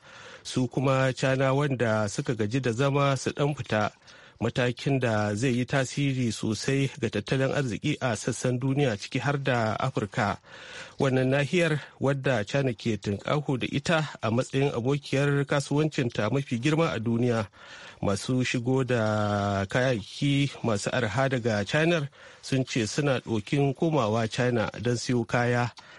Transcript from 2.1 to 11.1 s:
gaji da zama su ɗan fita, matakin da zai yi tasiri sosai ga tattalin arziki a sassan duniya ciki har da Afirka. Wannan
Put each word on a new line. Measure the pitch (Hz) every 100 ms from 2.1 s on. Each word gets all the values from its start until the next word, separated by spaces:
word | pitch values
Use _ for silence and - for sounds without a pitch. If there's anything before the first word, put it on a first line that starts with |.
| - 143 113
gaji | 104 131
da | 123
zama | 113 139 139 139 135
su | -
ɗan | - 147 147
fita, | - 107 104 - - - - -
matakin | 110 - 123 120 147 135
da | 123 107 104
zai | 104 135 123
yi |
tasiri | 127 139 127 - 143 131 120
sosai | - 107 107 - 139 135 -
ga | -
tattalin | 104 - 135 135
arziki | - 135 98 151 -
a | 131 120
sassan | - 117 131 123
duniya | 135 135 139 104
ciki | - 131
har | 131 143
da | 135 120 110 -
Afirka. | 135 - 107 - 104 87 - - - - - -
Wannan | 135